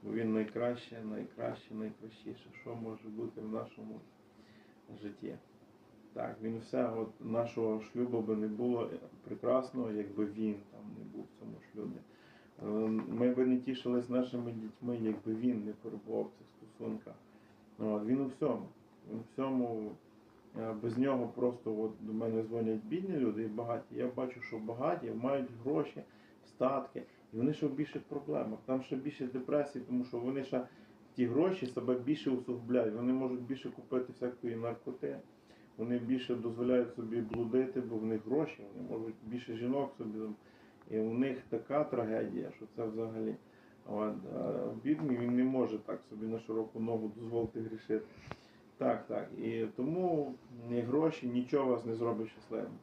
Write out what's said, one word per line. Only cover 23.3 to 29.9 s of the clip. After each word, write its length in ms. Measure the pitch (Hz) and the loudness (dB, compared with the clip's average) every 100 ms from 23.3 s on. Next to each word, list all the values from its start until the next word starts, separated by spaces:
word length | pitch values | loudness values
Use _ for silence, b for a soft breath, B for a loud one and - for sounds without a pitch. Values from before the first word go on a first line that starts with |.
| 104 | 2
і 40 | 110 | -2
багаті. 480 | 107 117 117 - - | -2 -2 -2 -4 -2
Я 100 | 123 | -2
бачу, 340 | 123 127 120 | 0 -4 -4
що 180 | - 113 | -8 -6
багаті 520 | 107 117 143 175 117 110 | -4 -2 0 0 -2 -2
мають 260 | 123 139 123 - | 0 0 0 -4
гроші, 380 | 131 156 147 - - B B B | 0 0 0 -4 -14 B B B
статки, 580 | - - 131 135 127 - - B B | -20 2 2 4 -2 -8 -10 B B
і 40 | 110 | 0
вони 160 | 127 | 2
ще 140 | 147 151 | 4 0
в 60 | |
більших 300 | 135 151 143 | 0 -2 -4
проблемах. 560 | - 143 151 143 110 107 - | -6 -8 -2 -2 -2 -6 -2
Там 160 | 131 | -2
ще 140 | 127 135 | 0 -4
більше 300 | 143 - 127 | -4 -4 -4
депресії, 580 | 127 127 147 147 135 | -4 2 2 2 -2
тому 160 | 113 | -2